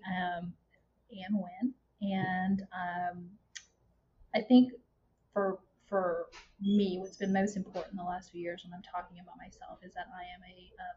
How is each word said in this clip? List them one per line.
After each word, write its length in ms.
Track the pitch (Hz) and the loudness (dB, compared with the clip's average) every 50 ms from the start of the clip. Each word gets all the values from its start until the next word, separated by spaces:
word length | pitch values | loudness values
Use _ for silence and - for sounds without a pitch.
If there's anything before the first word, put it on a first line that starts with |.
| 190 | -4
am 480 | 180 185 185 180 180 175 170 175 175 - - _ _ _ _ _ _ _ _ _ - | -4 -2 -2 -2 -2 -4 -4 -6 -8 -10 -12 _ _ _ _ _ _ _ _ _ -16
Anne 300 | 214 185 185 190 214 196 | -14 -8 -4 -2 -2 -2
Wynn, 340 | 180 175 180 190 240 262 - _ _ _ _ - | -2 -4 -6 -4 -4 -4 -4 _ _ _ _ -6
and, 600 | 208 196 190 190 185 185 185 185 185 190 196 190 190 - 180 | -4 -2 0 0 0 0 0 2 2 2 2 0 -2 -4 -8
um, 560 | 185 180 175 175 180 180 175 175 175 175 180 202 - _ _ - - - _ _ _ _ _ _ _ _ _ _ - - - - | -6 -4 -4 -4 -2 -4 -4 -4 -8 -12 -14 -18 -20 _ _ -16 -16 -16 _ _ _ _ _ _ _ _ _ _ -20 -6 -2 -2
I 60 | 226 | 0
think 320 | - - 254 254 247 - - - _ _ _ _ _ _ _ _ _ _ | 6 10 10 10 10 8 4 -8 _ _ _ _ _ _ _ _ _ _
for, 280 | - 202 196 190 190 - - _ _ _ _ | 0 0 2 2 0 -4 -8 _ _ _ _
for 380 | - 202 190 185 175 165 170 - - - - - - _ - | -2 0 2 2 2 0 -2 -4 -8 -12 -20 -20 -20 _ -2
me, 380 | 196 196 202 208 202 185 180 185 | 2 4 6 6 6 4 2 -2
what's 160 | 190 - - | -6 -8 -6
been 160 | - 202 190 | -2 0 2
most 240 | 190 190 196 208 - | 4 4 4 2 0
important 400 | 190 185 - - 180 160 - - | -2 -4 -4 -6 -6 -6 -6 -6
the 80 | 185 175 | -6 -4
last 280 | 175 180 180 180 - | -4 -6 -6 -8 -10
few 100 | - 175 | -10 -8
years 220 | 170 170 170 175 - | -6 -6 -6 -8 -10
when 80 | 175 180 | -14 -14
I'm 100 | 180 - | -14 -12
talking 360 | - - 180 180 180 175 175 | -10 -8 -8 -8 -10 -14 -20
about 160 | 180 - 170 | -20 -20 -20
myself 420 | - - 190 - - - - - - | -20 -20 -20 -20 -18 -16 -16 -16 -16
is 120 | 185 180 - | -16 -14 -12
that 140 | 180 175 175 185 | -12 -12 -12 -12
I 100 | 180 180 | -14 -14
am 180 | 180 180 180 180 | -14 -16 -18 -20
a, 380 | 180 180 180 180 180 - 190 | -20 -20 -20 -20 -20 -16 -14
uh, 120 | 185 180 175 | -14 -14 -14